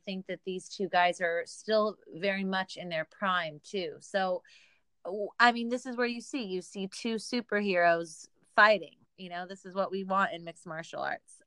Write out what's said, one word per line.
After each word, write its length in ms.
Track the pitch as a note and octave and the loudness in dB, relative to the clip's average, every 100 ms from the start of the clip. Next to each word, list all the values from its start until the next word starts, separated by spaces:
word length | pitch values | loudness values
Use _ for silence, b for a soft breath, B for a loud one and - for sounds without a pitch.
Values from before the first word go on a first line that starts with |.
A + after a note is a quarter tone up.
| - | -6
think 200 | F#3+ F#3 | -8 -8
that 120 | F3+ F#3+ | -8 -6
these 240 | F#3 - | -8 -8
two 180 | - F#3 | -6 0
guys 320 | F3+ F3+ F3+ | 4 4 2
are 220 | E3+ E3+ | -2 -2
still 520 | - - - A3 G#3+ F3+ - | -4 -10 0 2 2 -2 -14
very 300 | D#3+ G3 G3 | -4 0 0
much 340 | F#3+ F#3+ F#3+ - | 0 0 -2 -8
in 100 | F3 | -6
their 180 | D#3+ D#3 | -4 -4
prime, 500 | - G3 F3+ D#3+ D3+ | -4 0 0 -2 -8
too. 340 | - G3+ E3 - | -8 -4 -4 -8
So, 420 | - G3 F#3 F3+ b b b b _ _ | -4 0 0 0 b b b b _ _
w-, 240 | E3+ G#3 G3+ - | -8 -6 -6 6
I 140 | A#3+ | 6
mean, 160 | A#3 A#3 | 6 -2
this 160 | B3 | -4
is 140 | C4 A#3+ | -4 -2
where 80 | A#3+ | -2
you 160 | A#3+ | -2
see, 220 | - C#4+ | -6 -6
you 180 | G3+ F#3 | -4 -4
see 260 | F3+ G3+ F#3+ | -6 -8 -8
two 280 | - A#3 A3 | -4 -4 -4
superheroes 1120 | - A#3+ A#3 G#3 G3+ F3 E3+ E3+ E3+ - - _ _ - | -2 -4 -2 0 2 4 6 4 0 -12 -20 _ _ 6
fighting. 380 | G#3+ G3+ D3+ - _ - | 8 6 0 -16 _ -14
You 100 | F#3 | -10
know, 160 | F3 F3+ | -8 -8
this 200 | F#3+ F#3+ | -12 -6
is 80 | |
what 160 | F#3+ F3+ | -2 -2
we 120 | F#3+ | -2
want 300 | F#3+ F#3+ F#3+ | 0 2 2
in 120 | E3+ | -2
mixed 220 | E3 E3 F3 | -10 -14 -10
martial 360 | D#3+ E3 - | -10 -8 -6
arts. 400 | C#3 - - - | -4 -4 -10 -20